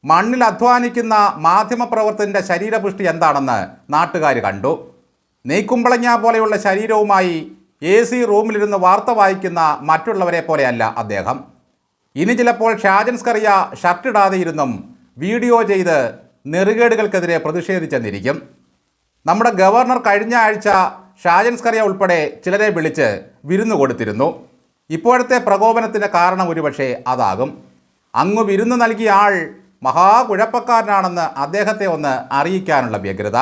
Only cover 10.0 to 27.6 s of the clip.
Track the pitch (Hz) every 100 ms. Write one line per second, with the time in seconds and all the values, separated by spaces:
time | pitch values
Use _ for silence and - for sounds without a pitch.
10 | 190 202 180 170 160 156 131 120 110 120
11 | 110 101 92 131 - _ _ _ _ _
12 | _ 135 185 233 240 233 220 220 196 196
13 | 220 240 - 220 214 196 175 - 175 175
14 | 262 214 196 190 165 151 139 101 - -
15 | _ - 165 233 240 233 208 196 185 156
16 | 120 101 - _ 139 165 196 220 240 220
17 | 214 196 170 170 156 170 170 190 156 135
18 | 113 98 107 277 - _ _ _ _ _
19 | _ _ 156 190 233 196 190 220 247 247
20 | 226 202 220 240 220 214 202 190 185 -
21 | - _ 175 170 226 240 233 226 214 190
22 | 190 175 151 - - 196 214 170 156 156
23 | 127 98 - _ 143 185 226 170 135 -
24 | 117 107 147 - - _ _ _ _ 160
25 | 233 247 254 254 247 196 220 226 220 214
26 | 208 180 175 185 180 165 151 - 135 123
27 | - 127 110 95 135 -